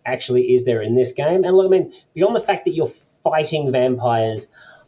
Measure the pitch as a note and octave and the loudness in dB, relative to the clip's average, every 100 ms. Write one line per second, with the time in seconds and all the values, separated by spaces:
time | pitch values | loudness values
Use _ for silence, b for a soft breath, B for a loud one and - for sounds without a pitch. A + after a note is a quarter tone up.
0 | B2 B2+ - B2 B2 B2 B2 A2+ A2 B2 | -8 -8 -2 0 2 2 2 -2 0 0
1 | B2 - D3 F#3 F3+ F#3+ F#3+ F#3 - B | 0 -2 0 0 4 4 4 2 0 B
2 | B D#3+ G3+ A#3 - F3+ F3+ D#3+ D3+ - | B -2 0 0 -2 -2 -2 -2 -4 -6
3 | _ _ D#3 D#3 D3+ D#3 C#3 B2 B2+ B2 | _ _ -2 -2 -2 -2 -2 0 0 0
4 | A#2+ A2+ A2 G#2+ - B B B | -2 0 -2 -4 -12 B B B